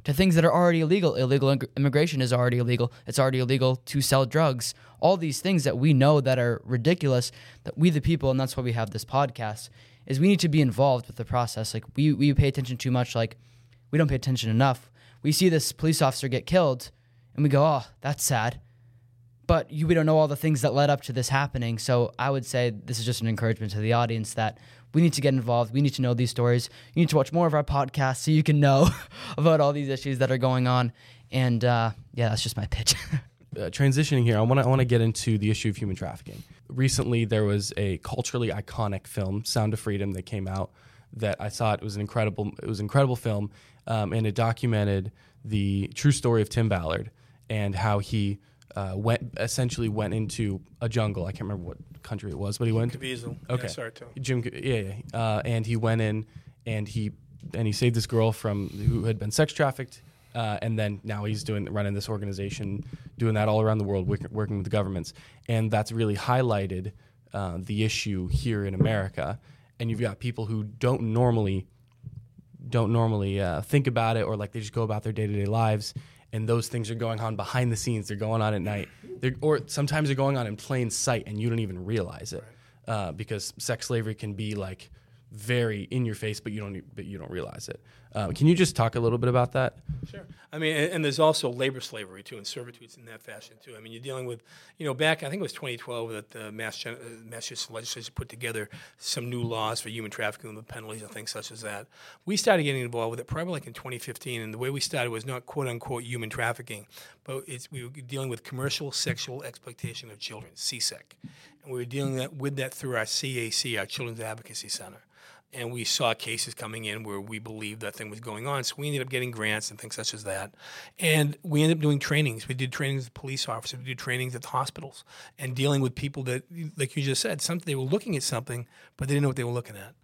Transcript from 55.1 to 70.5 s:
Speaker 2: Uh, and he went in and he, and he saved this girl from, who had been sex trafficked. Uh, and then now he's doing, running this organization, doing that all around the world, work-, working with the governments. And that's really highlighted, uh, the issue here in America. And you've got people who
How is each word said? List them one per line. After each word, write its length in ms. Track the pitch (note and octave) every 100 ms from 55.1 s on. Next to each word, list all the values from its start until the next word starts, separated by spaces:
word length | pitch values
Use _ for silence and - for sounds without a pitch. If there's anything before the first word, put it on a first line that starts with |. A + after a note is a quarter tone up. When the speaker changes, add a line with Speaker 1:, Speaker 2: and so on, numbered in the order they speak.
Speaker 2:
Uh, 300 | A2+ A2+ G#2+ C3
and 180 | A2+
he 120 | A2 A#2
went 260 | A2+ A2+
in 240 | A2 G#2+ A2 - - - -
and 220 | A2 G2+
he, 240 | A2 G#2 - - - -
and 140 | - A2
he 40 |
saved 240 | G#2 B2 A#2
this 120 | -
girl 240 | A#2 A2+
from, 380 | G#2+ A2 G2+ F#2
who 340 | G2 G#2 A2+
had 160 | A2+ A2
been 100 | G#2+
sex 240 | - D3+
trafficked. 480 | - C#3+ C3 A#2+ - - _ _ A#2+
Uh, 220 | A2+ G#2
and 160 | A2+ A2
then 200 | G#2 G2+
now 220 | G#2+ G#2 G#2
he's 180 | G#2+
doing, 280 | G2+ G#2 -
running 220 | G#2 G2+
this 160 | G2+ G2+
organization, 720 | G#2+ G2+ G2 G2 - G#2 G2+ - - - -
doing 160 | A#2 G#2+
that 120 | G#2+
all 140 | G#2+
around 160 | A2 G#2+
the 60 |
world, 240 | G2+ G2 F#2
work-, 240 | G2+ -
working 260 | G#2+ G#2 G2+
with 60 |
the 60 | F#2
governments. 420 | G#2+ G2 F#2 D#2+ - - - -
And 220 | A#2 A2
that's 220 | G#2+ G#2+
really 240 | A2+ A2 G2+
highlighted, 760 | - B2+ B2+ G#2 G2 F#2 G2 - - _ _ G2+
uh, 240 | F#2+ E2+
the 240 | F#2 G#2
issue 460 | A2 - G#2+ F#2+ F2+
here 360 | - B2 G#2+ G2
in 80 |
America. 640 | F#2+ G#2 G#2+ G2 - C#2+ A2+ - - _ -
And 120 | A#2
you've 80 | A2+
got 180 | A#2 G2
people 300 | B2 A2+
who 160 | A2